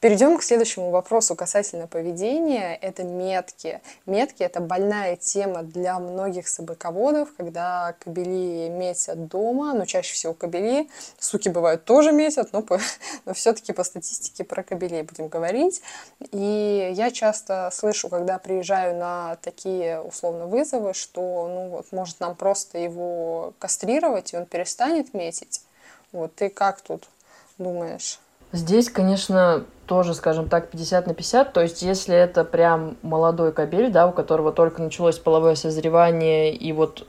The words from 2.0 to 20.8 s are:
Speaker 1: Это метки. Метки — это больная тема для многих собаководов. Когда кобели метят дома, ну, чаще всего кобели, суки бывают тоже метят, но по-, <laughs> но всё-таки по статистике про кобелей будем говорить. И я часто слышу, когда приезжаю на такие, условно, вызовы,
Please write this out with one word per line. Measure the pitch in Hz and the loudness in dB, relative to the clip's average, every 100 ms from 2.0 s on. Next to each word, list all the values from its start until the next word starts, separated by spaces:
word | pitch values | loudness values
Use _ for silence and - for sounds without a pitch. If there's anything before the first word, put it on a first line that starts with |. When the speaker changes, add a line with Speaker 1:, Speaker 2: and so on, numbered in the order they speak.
| 165 170 202 294 330 254 185 165 | -6 -4 -2 0 0 0 -2 -6
Speaker 1:
Это | 190 190 | -10 -8
метки. | 180 180 185 185 180 - 160 - - - - | -8 -6 -4 -4 -6 -12 -12 -12 -14 -20 -4
Метки — | 196 277 - 180 | -2 -2 -2 -4
это | 175 | -4
больная | 170 180 202 208 196 175 | -4 -2 0 0 -2 -4
тема | - 196 196 180 | -4 -2 -4 -4
для | 165 160 180 185 | -8 -6 -4 -4
многих | 180 180 190 180 170 | -6 -6 -6 -6 -8
собаководов. | - 165 165 175 170 254 302 294 _ | -10 -10 -10 -8 -2 0 2 -2 _
Когда | 175 165 175 180 175 170 - | -10 -6 -4 -4 -4 -8 -10
кобели | 170 180 185 180 170 165 | -6 -4 -2 -4 -4 -6
метят | 175 180 175 - 165 165 | -4 -6 -4 -6 -6 -8
дома, | 185 220 254 294 | -4 -2 -2 -2
ну, | 262 180 | -2 -2
чаще | 185 175 | -4 -4
всего | - 165 | -6 -6
кобели, | 165 175 170 208 262 302 - - _ | -6 -6 -2 0 0 -2 -10 -20 _
суки | - 202 196 | -4 -2 -2
бывают | 170 170 165 - | 2 2 2 4
тоже | 240 202 | 6 8
метят, | 302 302 294 226 | 6 4 0 -2
но | 196 | -2
по-, | 220 196 | -2 -2
<laughs> | 208 - - 277 - | -2 -8 -14 -14 -10
но | |
всё-таки | 190 - 220 - | -2 0 0 -4
по | 202 | -4
статистике | 180 - - - - - 175 | -4 -6 -10 -10 -12 -12 -10
про | - | -8
кобелей | 185 185 180 170 | -8 -6 -6 -6
будем | 156 - 160 | -8 -10 -8
говорить. | 165 165 220 339 359 - - - _ - | -4 -2 2 0 0 -12 -20 -20 _ -10
И | 202 202 214 208 202 185 185 | -4 -2 0 0 0 0 -2
я | 233 | -2
часто | 254 220 214 - 190 180 | 0 -2 -2 -4 -4 -4
слышу, | 180 214 208 190 | -2 -2 -2 -4
когда | 175 180 185 | -4 -2 -4
приезжаю | - 190 175 190 185 175 | -2 -4 0 0 0 -2
на | 175 175 170 165 | -4 -6 -8 -10
такие, | - 175 190 185 170 160 | -12 -12 -6 -4 -2 -4
условно, | 160 - 175 170 170 | -8 -6 -6 -4 -2
вызовы, | 220 311 262 | -2 0 -2